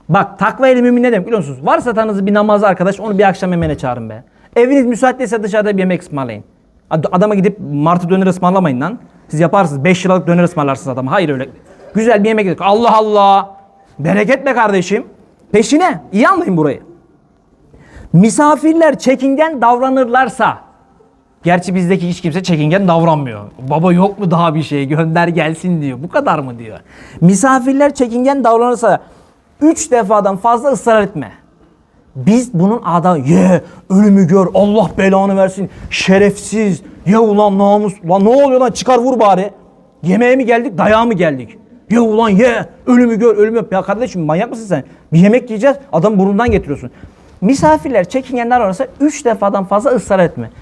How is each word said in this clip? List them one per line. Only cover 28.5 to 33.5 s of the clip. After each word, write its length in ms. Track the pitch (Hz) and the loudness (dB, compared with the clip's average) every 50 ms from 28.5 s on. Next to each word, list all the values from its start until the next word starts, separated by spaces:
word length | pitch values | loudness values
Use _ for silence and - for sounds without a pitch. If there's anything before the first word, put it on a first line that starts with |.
| 233 226 240 247 247 190 233 208 175 - - - - - _ _ _ _ _ _ _ - 294 | 2 2 2 0 0 0 0 0 0 0 -4 -10 -20 -20 _ _ _ _ _ _ _ 0 2
üç 280 | 311 330 - - - | 2 2 0 -2 -2
defadan 460 | 247 233 220 190 220 208 196 196 196 | 0 0 0 2 0 0 0 0 -2
fazla 320 | 185 - 233 240 226 233 277 | -2 0 0 0 0 0 -2
ısrar 320 | 262 190 - 240 220 220 | -2 -2 0 0 0 0
etme. 300 | 202 - - 151 127 98 - - _ _ _ _ _ _ _ _ _ _ _ _ _ _ - | 0 -2 -6 -10 -12 -12 -14 -20 _ _ _ _ _ _ _ _ _ _ _ _ _ _ -12
Biz 380 | 131 123 165 220 247 247 240 - | -4 0 2 2 2 0 -2 -2
bunun 280 | 160 180 196 226 240 196 | 0 0 0 0 -2 -2
ada-, 320 | 175 165 170 160 180 180 | -2 -2 0 2 0 0
ye, 440 | 151 127 135 170 190 185 185 | 0 0 2 2 2 4 2